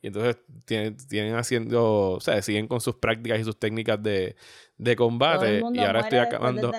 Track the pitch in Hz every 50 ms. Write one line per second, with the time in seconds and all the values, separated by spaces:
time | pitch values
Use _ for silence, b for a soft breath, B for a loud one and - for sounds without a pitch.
0 | - 113 98 104 113 123 117 - _ - 113 110 - - 113 110 107 110 107 -
1 | - - - 104 104 107 113 117 120 - 127 117 113 113 113 120 117 110 107 104
2 | 98 95 90 - - - - - - - 104 104 110 110 127 120 - 120 110 -
3 | - 113 113 110 117 110 117 110 110 110 104 - - 107 107 113 110 113 110 104
4 | 107 110 101 95 92 92 - B B B B B B B B - - 120 120 110
5 | 120 117 120 117 139 151 165 143 123 107 104 104 - - - - 101 101 98 113
6 | 113 110 - 123 120 - - 113 117 123 123 120 120 120 120